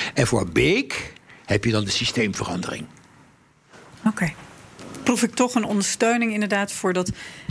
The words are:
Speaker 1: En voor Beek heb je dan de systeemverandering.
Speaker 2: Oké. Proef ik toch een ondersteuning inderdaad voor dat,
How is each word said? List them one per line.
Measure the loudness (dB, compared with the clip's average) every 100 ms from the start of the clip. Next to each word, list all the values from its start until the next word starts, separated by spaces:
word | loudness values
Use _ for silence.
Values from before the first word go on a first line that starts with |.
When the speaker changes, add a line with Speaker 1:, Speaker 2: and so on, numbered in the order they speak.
| -2
Speaker 1:
En | 0 2
voor | 2 2
Beek | 2 4 2 0 -6 -10 -14 -20 -12 -2
heb | 0
je | 2
dan | 0 0
de |
systeemverandering. | -2 -2 0 0 0 -4 -4 -6 -8 -12 -18 -20 -20 -20 _ _ _ _ -20 -20 -4 -2
Speaker 2:
Oké. | 0 -2 -4 -14 -20 -20 -18 -16 -6
Proef | 0 2
ik | 2 2
toch | 2 2
een | 0
ondersteuning | 0 0 2 2 4 0
inderdaad | 0 0 0 -2
voor | -2 0
dat, | 0 0 -4 -10 -14 -10